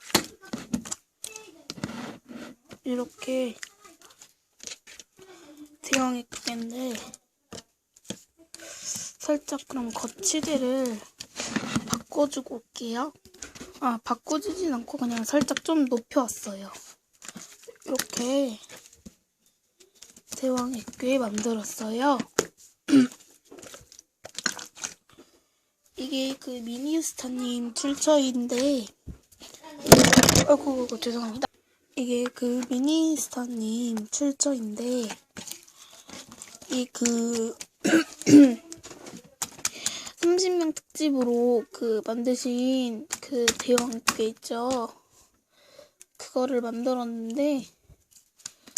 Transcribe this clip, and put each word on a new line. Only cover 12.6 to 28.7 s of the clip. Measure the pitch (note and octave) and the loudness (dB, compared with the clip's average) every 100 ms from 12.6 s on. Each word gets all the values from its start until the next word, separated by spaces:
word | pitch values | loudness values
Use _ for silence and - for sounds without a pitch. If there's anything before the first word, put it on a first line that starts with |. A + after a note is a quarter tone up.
| - - A#3 A#3 D4 - - - - - - - | -12 -10 -6 -4 -6 -8 -20 -16 -16 -14 -18 -4
아, | C4+ A#3 | -2 -2
바꿔주진 | - A#3 - D#4 G#4 F4+ F4+ | -2 -4 -2 -2 -2 -2 -2
않고 | B3 A#3 C#4+ | -2 -4 -4
그냥 | A#3+ A#3 | -2 -2
살짝 | A3+ C#4+ - C#4+ | 2 2 2 0
좀 | - E4 C4 | 0 2 2
높여왔어요. | A#3+ - D4 A#3+ - - G3 G3 - - - _ _ - - - - - - | 0 0 0 0 -4 -10 -12 -14 -16 -20 -20 _ _ -20 -18 -20 -20 -20 -16
이렇게 | - B3+ - - A#3+ C#4 C4+ G#3+ - - - - - - _ _ _ _ _ _ - _ - - - - | -6 -4 -4 -4 0 2 0 -4 -14 -20 -20 -20 -20 -20 _ _ _ _ _ _ -20 _ -20 -20 -16 -6
대왕 | C4 B3+ B3 | -2 0 -2
액괴 | B3 - - B3+ C4+ | -6 -10 -6 0 2
만들었어요. | A3+ G#3 A3+ A3+ G3+ - A3 A3+ C#4 B3+ - - - - - _ - | 0 -2 -2 -2 -4 -8 -6 0 2 0 0 -4 -4 -8 -20 _ 4
<clears throat> | C#4 B3 - - - _ - - - - - _ _ - - - - - - - - _ - - _ _ _ _ _ _ - | 6 6 0 -20 -20 _ -20 -18 -20 -20 -20 _ _ -16 -8 -6 -6 -12 -12 -12 -12 _ -20 -20 _ _ _ _ _ _ -10
이게 | C4 C4+ C4 C4+ | -4 -2 -2 -4
그 | - | -8
미니스타님 | B3 A#3 A#3+ C#4 D#4+ D#4 - B3+ B3+ B3 A#3+ A#3+ | -10 -8 -6 -2 0 -2 -6 -8 -4 -4 -2 -4
출처인데, | A3+ C#4 C#4 - D4+ C4 B3 A#3+ B3 C#4 | -4 -2 2 4 6 4 0 0 2 2